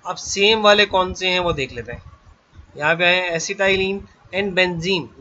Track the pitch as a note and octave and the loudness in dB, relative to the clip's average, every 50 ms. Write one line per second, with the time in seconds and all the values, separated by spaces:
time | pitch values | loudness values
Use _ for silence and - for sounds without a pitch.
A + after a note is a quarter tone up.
0 | _ F3+ F3+ - - - - F#3+ G3 G#3 A3+ A3 G#3 G#3 G#3 G#3 G#3 G3 - F#3+ | _ -10 -10 -10 -8 -8 -2 2 4 4 4 4 6 6 6 6 4 2 2 0
1 | F#3 F#3 F3+ - F#3 F#3 F3+ F3+ F3+ E3+ D#3+ C#3+ C3 B2+ B2 A#2+ A2 A2+ A#2+ A2+ | 0 0 -4 -4 -2 0 0 0 0 0 -2 -2 -4 -6 -8 -12 -12 -12 -14 -14
2 | - - - _ _ - - _ _ _ _ - - _ - C#3+ D3 D#3 E3+ E3 | -16 -20 -20 _ _ -20 -20 _ _ _ _ -20 -20 _ -10 -2 0 0 2 2
3 | F3+ F3 F3+ F#3 F3+ F3 E3+ E3 E3 - G3 G3 G3 G3 F#3+ F#3+ F#3+ F#3+ G3 G3 | 2 2 2 2 0 -2 -4 -4 -4 -6 -2 0 2 2 2 2 0 -2 -2 -6
4 | G3 - _ _ _ - - F#3 G3+ G3+ F3 F3+ F#3 F3+ F3+ E3 D#3+ F#3 G3 F3 | -8 -14 _ _ _ -8 -6 -4 -4 -2 0 0 0 0 0 -4 -2 -2 -2 -2
5 | C3+ A2+ - C3 | -4 -8 -12 -12